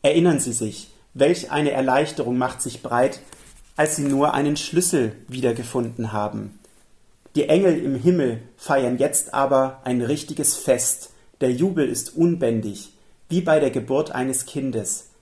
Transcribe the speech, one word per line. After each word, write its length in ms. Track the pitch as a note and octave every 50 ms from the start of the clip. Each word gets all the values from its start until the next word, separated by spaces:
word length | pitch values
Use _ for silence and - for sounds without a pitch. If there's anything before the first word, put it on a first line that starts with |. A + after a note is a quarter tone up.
Erinnern 400 | - C#3+ D3+ E3+ E3+ F3+ D#3+ C3+
Sie 140 | - B2+ A2+
sich, 360 | - A2+ G#2+ G2 - - - - _ _ _
welch 380 | _ C3 C#3 D3+ F3 E3+ - -
eine 220 | - D3 D3+ C#3+
Erleichterung 640 | - C3 C3+ C3 B2+ C3+ D3+ D3 - - C3 A#2+ B2 B2
macht 240 | B2+ B2+ - -
sich 220 | - B2 A#2 - -
breit, 340 | A2 A#2+ A#2+ B2+ C3+ - - - - - - - - - - - _ -
als 220 | - D3+ D3+ D#3
Sie 80 | - C#3+
nur 280 | C#3 C#3 C3+ C#3+ D3
einen 240 | - C#3 C#3+ D3 D3+
Schlüssel 600 | C#3+ - - - E3 F3+ - - D3+ B2 A2 A2 - -
wiedergefunden 880 | - B2+ B2+ B2 B2 A#2 A#2 A#2+ A#2 - B2+ A#2+ A#2 A#2 A#2 A2+ A2
haben. 480 | A2 G#2 G#2 G#2+ G#2+ G#2+ G#2 G2+ - - _ - _ _ _ _ _ _ _ _ _ _ _ - _
Die 140 | D3 C#3+ -
Engel 320 | - F3+ G3 F3+ D#3+ -
im 160 | - C#3 C#3
Himmel 460 | B2 A2+ F3 F3+ E3+ C#3+ B2 A2+ A#2 - - -
feiern 400 | _ - - D3+ C3+ C3 B2 B2
jetzt 380 | B2 C3+ - - - - - -
aber 460 | - C#3 C3+ C#3 C3 C3 C3 C3 -
ein 200 | - C3 B2 B2
richtiges 540 | A#2+ A#2 D3 D3 - - D3 - C#3+ - -
Fest. 540 | - - - C3 A#2+ - - - - - - - - - - _ _
Der 100 | C#3 B2+
Jubel 380 | B2 B2 E3 G3 F3+ E3 C#3+ A#2+
ist 280 | A2+ A2 - - -
unbändig, 760 | D#3+ E3 F3 E3+ E3+ C3 A#2 A#2 A2 G#2+ G#2+ G2+ - - - _ _ _ - - _ - -
wie 120 | E3 F3+
bei 180 | F3 D#3+ D#3 D#3
der 140 | D3 C3
Geburt 400 | - C3 - A#2+ C3 C#3 D3+ -
eines 340 | - B2 B2+ C3+ C3 - -
Kindes 640 | - - C#3+ C3 C3+ A#2+ A2+ G2+ - - - - - _ _